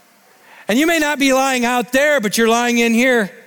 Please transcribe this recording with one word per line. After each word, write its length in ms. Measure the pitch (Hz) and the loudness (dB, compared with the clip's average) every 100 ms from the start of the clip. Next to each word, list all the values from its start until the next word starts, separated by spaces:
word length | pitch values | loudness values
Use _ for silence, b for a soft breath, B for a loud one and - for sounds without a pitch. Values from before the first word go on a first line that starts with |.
| _ _ _ B B B B | _ _ _ B B B B
And 120 | 233 | 0
you 80 | 320 | 0
may 100 | 330 | 0
not 220 | 294 294 | -2 0
be 120 | 277 | 0
lying 320 | 262 269 254 | 2 0 0
out 300 | 240 247 214 | -2 -2 -2
there, 260 | 262 302 285 | 0 2 0
but 200 | 208 - | -2 0
you're 100 | 226 | 0
lying 300 | 233 240 240 | 0 0 0
in 140 | 233 | 0
here. 380 | 226 254 240 185 - | 2 2 0 -2 -8